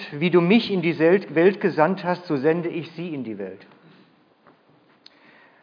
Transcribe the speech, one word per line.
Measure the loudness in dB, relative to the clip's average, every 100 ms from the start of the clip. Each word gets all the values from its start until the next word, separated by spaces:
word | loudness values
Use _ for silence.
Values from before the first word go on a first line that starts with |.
| -8 -4
„Wie | 2
du | 4
mich | 4 4 2
in | -2
die | -2
Sel-, | 2 4 4 0
Welt | 2 2 2
gesandt | -2 2 0 0
hast, | -4 -4 -4
so | -2
sende | 0 0 -2
ich | -8 -10
sie | -12 -10
in | -10
die | -10 -10
Welt.“ | -12 -14 -20 _ _ _ _ _ _ _ _ _ _ _ _ _ -20 _ _ _ _ _